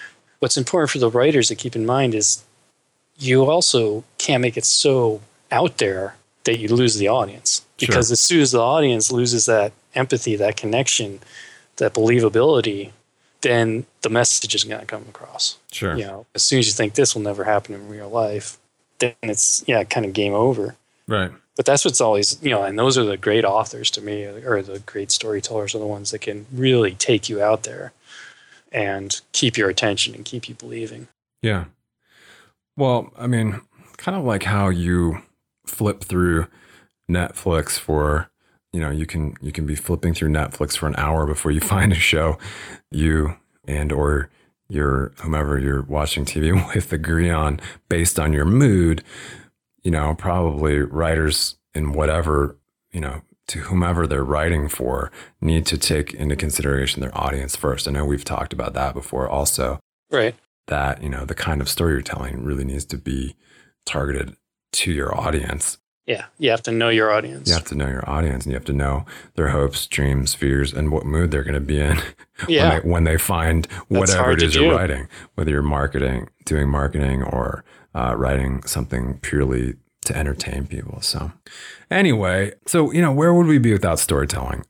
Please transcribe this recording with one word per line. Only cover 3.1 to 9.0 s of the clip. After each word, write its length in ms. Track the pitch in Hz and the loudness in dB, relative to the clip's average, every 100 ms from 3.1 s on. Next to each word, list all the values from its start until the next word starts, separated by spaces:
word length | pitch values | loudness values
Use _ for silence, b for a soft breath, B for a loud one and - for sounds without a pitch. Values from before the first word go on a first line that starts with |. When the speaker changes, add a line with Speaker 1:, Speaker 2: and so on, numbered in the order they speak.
| - | -8
Speaker 1:
you 280 | 131 127 135 | 2 4 6
also 540 | 165 175 127 110 107 - - | 4 4 2 2 0 -6 -8
can't 240 | - 131 | -2 0
make 160 | 123 113 | 0 0
it 80 | - | 0
so 560 | - 147 131 117 107 104 _ - | 2 4 4 2 0 -8 _ -4
out 260 | 120 170 - | 0 0 0
there 380 | 104 95 98 - _ _ | 0 0 -6 -10 _ _
that 160 | 127 113 | -2 -2
you 80 | 107 | 2
lose 300 | 120 123 104 | 4 4 4
the 100 | 101 | 2
audience. 580 | 123 98 110 - - - - | 2 0 -4 -4 -4 -6 -6
Speaker 2:
Sure. 80 | 120 | 0
Speaker 1:
Because 240 | 113 113 | 2 2
as 80 | 117 | 2
soon 220 | - 170 | 2 4
as 100 | 139 | 4
the 80 | 123 | 4
audience 500 | 117 156 143 117 | 4 4 2 2